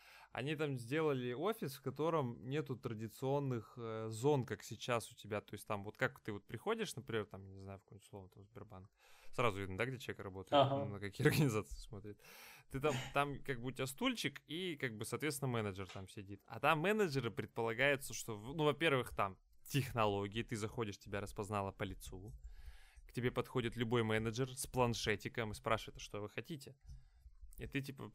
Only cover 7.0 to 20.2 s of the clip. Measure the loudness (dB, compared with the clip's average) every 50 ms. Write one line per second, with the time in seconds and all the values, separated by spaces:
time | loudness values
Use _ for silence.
7 | -6 -2 -2 -2 -2 -2 -8 -14 -12 -14 -14 -12 -12 -12 -12 -14 _ _ -20 -20
8 | -18 -14 -14 -14 -14 -14 _ -20 -20 -18 _ -16 -16 -14 -14 -16 -18 -18 _ _
9 | _ -20 -20 -12 -10 -6 0 4 4 4 4 2 -4 -4 0 0 0 0 -2 -6
10 | -6 -8 -8 -8 -8 -8 -8 -8 -2 6 8 8 8 8 6 0 0 -4 -4 -6
11 | -6 -6 -4 4 4 4 6 6 4 4 4 2 -2 -2 -10 -12 -10 -12 -14 -12
12 | -12 -12 -14 -14 -18 -20 -20 -18 -18 -18 -20 -20 -14 -8 -6 0 2 2 2 2
13 | -2 0 0 0 0 0 -2 -6 -4 -4 -4 -2 -4 -6 -2 -2 -4 -4 -2 2
14 | 2 2 2 2 -2 -2 -4 -4 -10 -8 -6 -4 -2 -4 -2 -2 -4 -4 -4 -4
15 | -4 -4 -2 0 0 -2 0 0 0 0 0 0 0 -2 -2 -4 -8 -8 -8 -12
16 | -12 -10 -12 -14 -12 -12 -14 -14 _ -12 -6 2 4 4 6 6 4 4 6 6
17 | 4 4 4 2 0 0 -2 -2 -6 -4 -2 0 0 0 2 4 6 6 6 4
18 | 0 -6 -6 -6 -6 -6 -8 -8 -8 -6 0 4 4 4 4 4 4 4 4 4
19 | 2 0 0 0 0 0 0 -8 _ _ -20 -20 -10 0 2 2 2 2 4 4
20 | 6 6 6 4